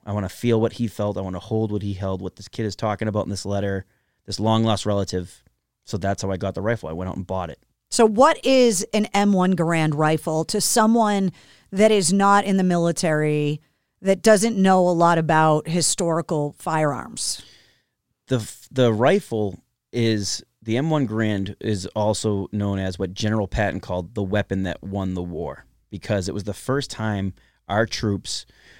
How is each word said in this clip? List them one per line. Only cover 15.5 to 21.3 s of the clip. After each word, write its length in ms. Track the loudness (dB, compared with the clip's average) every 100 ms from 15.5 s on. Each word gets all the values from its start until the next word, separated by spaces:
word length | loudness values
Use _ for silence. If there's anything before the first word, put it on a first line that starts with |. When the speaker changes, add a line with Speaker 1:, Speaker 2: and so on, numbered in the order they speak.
| 2 0
Speaker 2:
historical 880 | -2 0 0 0 -2 -2 -2 -4 -6
firearms? 840 | -2 0 0 0 -8 -8 -6 -8 -12 _ _ _ _ _ _ _ -4
Speaker 1:
The 100 | -4
f-, 300 | -4 -14 -6
the 200 | 2 2
rifle 680 | 4 4 2 0 -4 -4 -6 _ _ _
is, 520 | 0 0 0 -2 -6 -10 _
the 160 | -4 -2
M 120 | 0
one 180 | 0 0
Garand 480 | 0 0